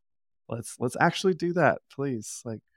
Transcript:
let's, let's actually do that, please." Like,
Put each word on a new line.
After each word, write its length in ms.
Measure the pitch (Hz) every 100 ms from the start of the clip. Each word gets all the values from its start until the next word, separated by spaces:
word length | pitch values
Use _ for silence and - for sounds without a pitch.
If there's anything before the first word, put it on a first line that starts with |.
| _ _ _ _ -
let's, 280 | 117 - -
let's 180 | 120 -
actually 360 | 170 - 190
do 180 | 175 175
that, 260 | 175 139 - -
please." 480 | - 139 117 - - 120
Like, 140 | 110 -